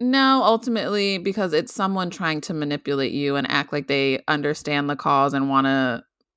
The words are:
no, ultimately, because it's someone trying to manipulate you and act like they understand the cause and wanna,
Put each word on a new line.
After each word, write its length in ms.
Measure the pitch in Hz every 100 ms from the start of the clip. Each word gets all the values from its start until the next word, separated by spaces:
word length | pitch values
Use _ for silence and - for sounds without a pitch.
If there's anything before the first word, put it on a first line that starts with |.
no, 420 | 240 269 269 269
ultimately, 720 | 208 226 233 226 156 208 202 196
because 380 | 175 190 190
it's 180 | 156 -
someone 380 | - 190 190 180
trying 320 | 180 170 156
to 100 | -
manipulate 600 | 160 147 147 - 139 135
you 240 | 139 143 139
and 140 | -
act 220 | 143 143
like 140 | 147 139
they 360 | 139 135 131 -
understand 640 | 151 147 151 - 147 143
the 60 | 135
cause 360 | 151 143 139
and 160 | 139 135
wanna, 560 | 135 135 135 131 117 - _ _